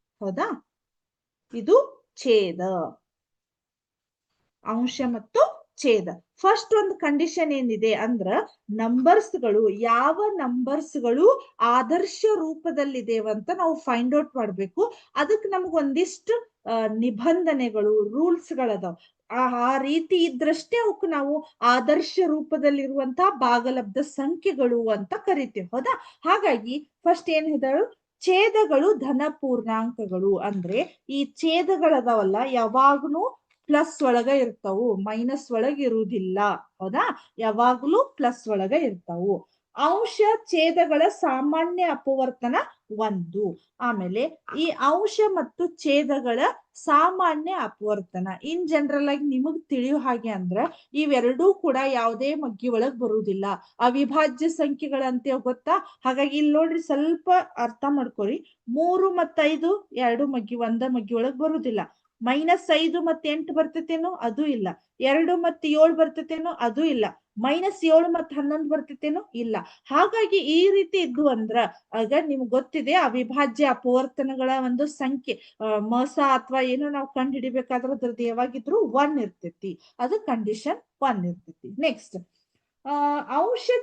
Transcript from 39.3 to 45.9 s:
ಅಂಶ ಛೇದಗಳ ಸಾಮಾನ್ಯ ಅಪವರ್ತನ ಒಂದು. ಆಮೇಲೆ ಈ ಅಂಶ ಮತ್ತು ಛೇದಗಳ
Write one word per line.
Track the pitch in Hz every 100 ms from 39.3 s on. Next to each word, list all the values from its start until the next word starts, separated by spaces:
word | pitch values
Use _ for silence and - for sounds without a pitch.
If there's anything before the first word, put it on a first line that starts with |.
| 190 - _ _ -
ಅಂಶ | 302 392 453 - 415 440 -
ಛೇದಗಳ | 339 320 330 311 302 349
ಸಾಮಾನ್ಯ | - 320 262 294 320 330 359
ಅಪವರ್ತನ | 339 269 277 269 254 254 240 339 571 - -
ಒಂದು. | 214 220 190 165 190 202 - _ -
ಆಮೇಲೆ | 247 214 180 208 311 - - 294
ಈ | 330
ಅಂಶ | - 269 339 415 - 427
ಮತ್ತು | 359 240 - 349 -
ಛೇದಗಳ | 311